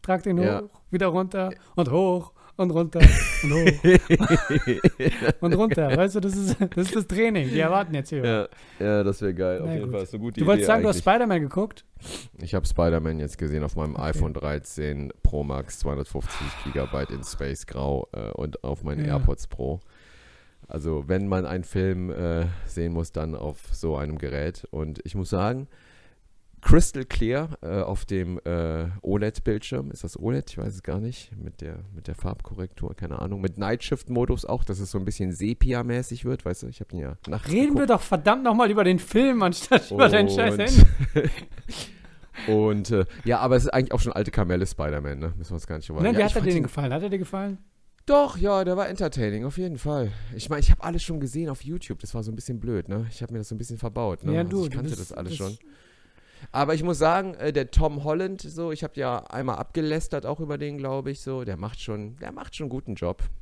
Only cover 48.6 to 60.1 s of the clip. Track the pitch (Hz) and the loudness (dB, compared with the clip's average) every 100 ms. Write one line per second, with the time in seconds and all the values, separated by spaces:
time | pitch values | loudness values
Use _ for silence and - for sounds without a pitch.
48.6 | 180 185 196 - 170 135 107 107 127 160 | 0 -2 -4 -4 -4 -2 -2 -2 -6 -6
49.6 | 185 139 147 147 110 107 117 113 - 151 | -6 -6 -4 -2 -4 -6 -10 -10 -6 4
50.6 | 139 - 170 165 - 156 135 147 165 131 | 8 8 6 -4 -4 -6 -6 -6 -6 -8
51.6 | 139 170 - - - 117 107 110 - 117 | -8 -10 -8 -10 -8 -8 -8 -10 -10 -8
52.6 | 117 107 85 101 113 - 120 117 104 107 | -4 -4 -4 -6 -6 -10 -10 -10 -8 -10
53.6 | 113 117 117 113 113 85 147 156 175 196 | -10 -8 -8 -4 -4 -4 -2 -2 0 -2
54.6 | 160 139 147 107 90 - 87 85 98 110 | -4 -4 -6 -8 -10 -10 -10 -8 -8 -10
55.6 | - - _ _ _ _ _ - 143 135 | -18 -20 _ _ _ _ _ -20 -8 -4
56.6 | 143 160 175 147 156 180 190 170 151 143 | -2 0 -2 0 2 2 -2 -6 -4 -2
57.6 | 127 - 156 147 143 156 190 190 - 160 | 2 2 2 -2 -4 -2 -4 -8 -12 -10
58.6 | 170 151 156 - 127 123 - 123 131 95 | -8 -8 -10 -6 -4 -6 -8 -6 -6 -6
59.6 | - 170 156 156 - | -6 -4 -2 -2 -2